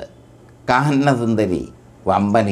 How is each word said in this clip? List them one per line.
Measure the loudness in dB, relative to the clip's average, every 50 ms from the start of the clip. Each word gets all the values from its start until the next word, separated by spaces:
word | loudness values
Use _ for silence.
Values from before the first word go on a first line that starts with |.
| -6 -14 -20 -20 -20 -20 -20 -20 -20 -20 -20 -14 -4 0
കാനനസുന്ദരി | 0 0 2 0 0 2 2 2 0 0 0 -2 0 0 0 -2 -2 -4 -6 -10 -16 -20 -20 -20 -20 -8 -4 -2
വമ്പൻ | 0 0 0 2 2 0 2 0